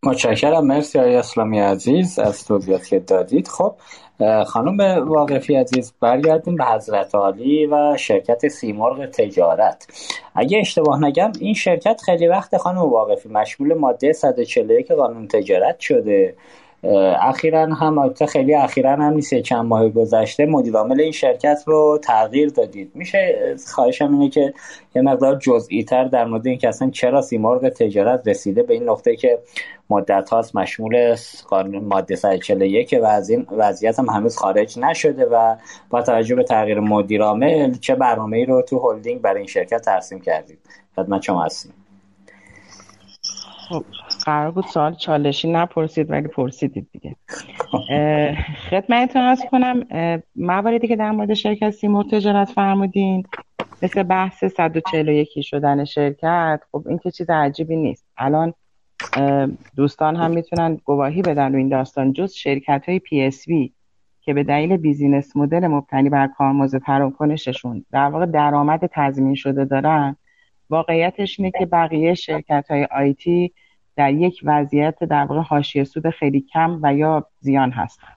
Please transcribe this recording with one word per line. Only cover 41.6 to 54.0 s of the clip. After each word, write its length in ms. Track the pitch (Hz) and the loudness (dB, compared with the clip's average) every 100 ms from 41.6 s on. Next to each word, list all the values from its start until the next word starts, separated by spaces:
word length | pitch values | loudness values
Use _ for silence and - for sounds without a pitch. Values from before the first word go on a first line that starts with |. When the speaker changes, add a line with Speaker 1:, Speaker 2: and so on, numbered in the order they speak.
| - - _ _ _ _ - _ _ - - - - - _ - - - - - - | -18 -20 _ _ _ _ -20 _ _ -20 -20 -20 -20 -20 _ -14 -14 -14 -18 -20 -10
Speaker 2:
خب، 160 | 165 - - - - - | -10 -10 -20 -16 -10 -2
قرار 260 | 151 151 | -2 -2
بود 140 | 170 190 | -4 -4
سوال 300 | - 151 170 | -2 -2 -2
چالشی 560 | - 151 147 139 160 | -2 0 0 -2 -2
نپرسید، 600 | 165 175 - 156 156 156 | 0 0 -2 -4 -2 -2
ولی 160 | 151 151 | -2 -4
پرسیدید 600 | - 131 - 143 - - | -4 -6 -4 -6 -6 -14
دیگه. 240 | - 76 - _ - - - - - - | -18 -18 -18 _ -18 -18 -12 -6 -6 -4
اه، 460 | 143 151 151 147 156 - 147 - | -2 0 0 0 -2 -8 -10 -4
خدمتتون 520 | 185 202 240 247 254 | -4 0 0 0 0
عرض 200 | 247 254 254 | 2 2 0
کنم، 340 | 262 254 247 240 | 0 2 -2 -4
اه، 280 | - 170 165 - - | -4 -2 -4 -6 -8
مواردی 520 | 175 185 208 233 233 | -2 0 0 0 0
که 80 | 226 | -2
در 160 | 214 | -2
مورد 220 | 214 208 | -2 -2
شرکت 360 | 214 214 208 214 | -2 -2 -2 -2
سیمرغ 420 | 208 208 202 202 | -2 0 0 0
تجارت 380 | 214 202 202 196 | 0 2 2 0
فرمودین، 760 | - 196 196 196 202 196 185 190 - - - - - | 0 0 0 0 0 0 -2 -4 -14 -18 -12 -12 -6
مثل 220 | 185 202 | -4 -2